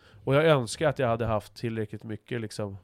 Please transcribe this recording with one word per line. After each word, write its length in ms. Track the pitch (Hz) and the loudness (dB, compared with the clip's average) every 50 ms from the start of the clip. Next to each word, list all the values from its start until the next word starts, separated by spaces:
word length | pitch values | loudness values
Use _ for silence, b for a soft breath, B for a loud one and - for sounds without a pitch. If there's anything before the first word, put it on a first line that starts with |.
| b b b b b | b b b b b
Och 120 | - 135 | 2 2
jag 100 | 143 156 | 4 6
önskar 440 | 165 151 135 120 107 - - 160 151 | 6 6 4 4 -2 -4 0 0 0
att 100 | 131 - | 2 2
jag 80 | 135 117 | 0 0
hade 180 | 117 117 117 | 0 0 0
haft 300 | 110 113 104 - - - | 0 0 -2 -2 -6 -14
tillräckligt 480 | - - 117 113 110 107 104 - 104 - | -8 -6 -6 -4 -4 -6 -6 -8 -12 -10
mycket, 380 | 113 107 98 _ - 127 120 | -10 -10 -10 _ -8 -8 -6
liksom, 360 | 110 104 - - 107 101 98 95 | -6 -8 -6 -8 -8 -8 -8 -12